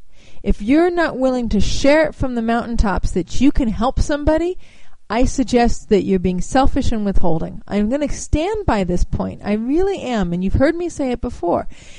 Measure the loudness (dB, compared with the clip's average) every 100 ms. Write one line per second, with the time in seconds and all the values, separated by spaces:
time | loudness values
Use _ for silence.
0 | -16 -16 -12 -8 -2 -2 2 2 4 2
1 | -2 0 -2 0 0 2 2 4 4 4
2 | 2 -2 -4 -2 -2 -2 -2 0 0 2
3 | -2 -2 0 4 4 4 0 0 -2 0
4 | 0 0 0 0 0 -6 -12 -14 -12 -12
5 | -6 0 0 2 0 2 2 0 0 0
6 | 2 0 0 -2 0 0 2 2 0 0
7 | 2 6 6 4 0 -10 -6 -2 0 0
8 | -2 -6 -2 -2 0 -2 -2 -2 0 0
9 | 0 -2 -6 -8 -4 -4 -2 0 0 -2
10 | -4 -4 -2 -2 -2 2 0 0 -6 -4
11 | -4 -4 -6 -6 -4 -2 -4 -10 -16